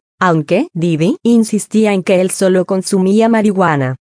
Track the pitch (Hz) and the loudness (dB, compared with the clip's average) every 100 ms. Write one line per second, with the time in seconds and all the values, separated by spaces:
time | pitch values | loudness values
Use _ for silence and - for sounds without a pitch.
0 | _ - 185 165 147 185 339 170 175 156 | _ -4 0 0 0 -2 -2 -4 -2 0
1 | 170 330 233 233 220 208 - 214 214 196 | -2 0 2 2 2 -2 -2 0 0 0
2 | 180 185 185 - 190 185 175 190 - 196 | 0 0 0 -2 0 0 0 -4 -2 0
3 | 190 208 226 226 214 190 175 147 131 131 | 2 2 2 2 0 0 0 0 -4 -6